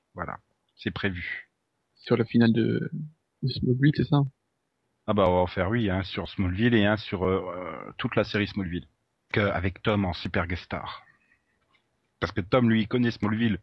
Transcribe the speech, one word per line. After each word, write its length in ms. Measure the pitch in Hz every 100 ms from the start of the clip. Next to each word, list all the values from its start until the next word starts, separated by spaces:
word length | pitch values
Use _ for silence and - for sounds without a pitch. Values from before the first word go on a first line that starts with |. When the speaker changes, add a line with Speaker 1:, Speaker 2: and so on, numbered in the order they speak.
| _ -
Speaker 1:
Voilà. 240 | - - _ _ _ _
C'est 140 | 110
prévu. 580 | - 101 90 - - - _ _ _ _ _
Speaker 2:
Sur 220 | - 117
la 80 | 113
finale 260 | 120 117
de, 400 | 113 113 117 - - - _ _ -
de 40 | 135
Smallville, 460 | - 127 127 143 -
c'est 120 | 135
ça ? 160 | 143 139 _ _ _ _ _ _ _ -
Speaker 1:
Ah 80 |
bah, 160 | 104 92
on 60 | 90
va 40 |
en 60 | 90
faire, 220 | - 90
oui, 200 | 120 104
hein, 120 | 92
sur 240 | 92 - 87
Smallville 440 | - 92 92 120
et 120 | 117 101
un 120 | 107
sur, 260 | - 98 90
euh, 180 | 95 90 90
euh, 360 | 87 67 50 -
toute 180 | 120 -
la 80 |
série 240 | 104 107 104
Smallville. 400 | 104 92 85 - _ _ _ -
Que, 80 | 117
avec 420 | 101 - 92 -
Tom 200 | - 104
en 100 | 95
super 340 | 90 98 98 85
guest 160 | 87
star. 400 | - 90 - - - _ _ _ _ _ _ _ _ _ _ -
Parce 120 | 95
que 80 | -
Tom, 280 | 90 131 117
lui, 100 | 113
il 60 | 104
connaît 240 | 127 120
Smallville, 480 | - 107 107 117 95